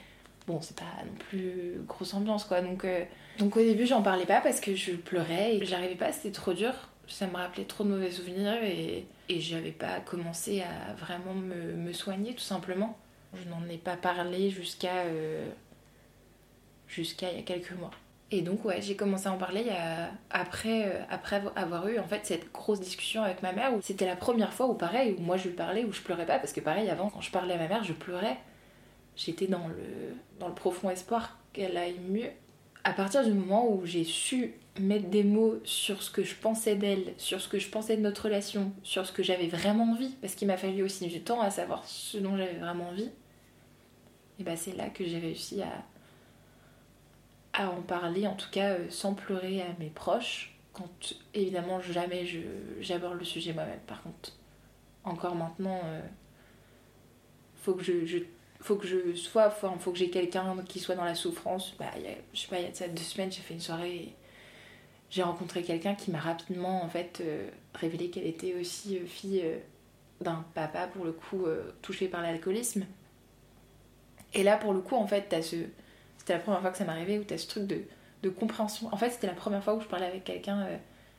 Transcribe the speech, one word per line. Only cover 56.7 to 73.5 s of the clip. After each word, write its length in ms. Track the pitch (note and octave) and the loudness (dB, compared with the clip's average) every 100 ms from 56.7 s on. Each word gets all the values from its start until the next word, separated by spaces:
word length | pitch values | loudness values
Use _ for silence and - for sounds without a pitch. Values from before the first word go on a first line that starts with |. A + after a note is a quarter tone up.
| - - - - - - - - - | -20 -20 -20 -20 -20 -20 -20 -20 -8
faut 140 | - F#3 | -2 0
que 80 | |
je, 240 | F#3 F3 E3 | 2 2 2
je, 100 | F3 F3 - - - | -2 -4 -12 -20 -8
faut 160 | - G3 | 0 0
que 120 | F#3 | 2
je 260 | F#3 F3+ | 0 0
sois, 380 | E3+ - A3 G#3+ | -2 0 6 6
faut, 180 | G#3 F#3+ F3 | 6 -4 -2
faut 140 | F#3 | -2
que 80 | F3 | 0
j'ai 100 | F3+ | 2
quelqu'un 460 | F#3 F3 F#3 F#3+ F#3 F3+ | 2 0 0 0 -2 -6
qui 120 | F#3 | -6
soit 160 | - F3+ | -2 0
dans 80 | |
la 100 | F3 | 0
souffrance. 640 | E3+ F3 E3 - F#3 F#3+ - | 0 -2 -4 -2 -2 -4 -8
Bah, 140 | C#3+ - | -8 -8
y 40 | - | -8
a, 80 | - - | -10 -10
je 60 | - | -8
sais 80 | - | -4
pas, 100 | F#3 | -4
il 60 | |
y 40 | F3 | -4
a 40 | |
de 40 | - | -4
ça 120 | F3+ | -6
deux 160 | E3+ | -6
semaines, 280 | E3 - F#3+ | -6 -4 -4
j'ai 100 | F#3 | -4
fait 120 | - | -10
une 60 | E3 | -8
soirée 360 | - E3 F3 F3 | -6 -4 -4 -6
et 200 | - - - - - - - - - - - | -8 -14 -20 -20 -20 -20 -20 -20 -20 -20 -8
j'ai 100 | F#3 | 0
rencontré 400 | F3 E3+ F3 F3+ | 0 0 -4 -4
quelqu'un 320 | F3 E3 G3 | -2 0 0
qui 160 | G3+ - | -2 -2
m'a 100 | D#3+ | -2
rapidement, 640 | D#3+ E3 - F3+ F3+ F#3+ | 0 -2 -4 -2 0 0
en 60 | E3+ | 0
fait, 320 | F3 F3 - | -4 -4 -4
euh, 260 | E3+ D3+ G2 - - - | -4 -4 -6 -10 -16 -4
révélé 340 | E3 E3+ F3 | -2 -2 -4
qu'elle 160 | F3+ E3 | -2 -4
était 300 | E3 F#3 F3+ | -2 -2 -2
aussi, 420 | F3 - G3+ F#3+ | -4 -6 -4 -4
euh, 80 | F3 | -4
fille, 360 | - G3 F#3+ | -8 -2 0
euh, 160 | E3 - - - - - - - | 0 -2 -8 -20 -20 -20 -20 -6
d'un 220 | F3 E3 D#3+ - | -4 -4 -4 -4
papa, 320 | D#3 F3 F3+ | -4 -2 -4
pour 180 | F#3+ E3 | -4 -4
le 60 | |
coup, 340 | D#3+ - F#3+ F3 | -4 -4 -2 0
euh, 260 | D#3+ - - | 0 -4 -10
touché 240 | - F#3 F#3 | -8 -4 -2
par 160 | F3+ | -2
l'alcoolisme. 600 | E3+ E3 F#3+ G#3+ A#3+ G3+ F#3 - - - - - - | -2 -2 0 0 0 -2 -4 -8 -20 -20 -20 -20 -20